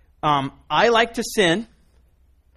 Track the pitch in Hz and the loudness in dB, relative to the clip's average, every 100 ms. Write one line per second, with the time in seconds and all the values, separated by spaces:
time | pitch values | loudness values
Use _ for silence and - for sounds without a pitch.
0 | _ _ 156 143 131 - _ 151 220 233 | _ _ -2 0 -2 -10 _ 0 2 2
1 | 233 240 226 - 175 180 233 _ _ _ | 0 -4 -6 0 0 0 -4 _ _ _
2 | _ _ _ _ _ | _ _ _ _ _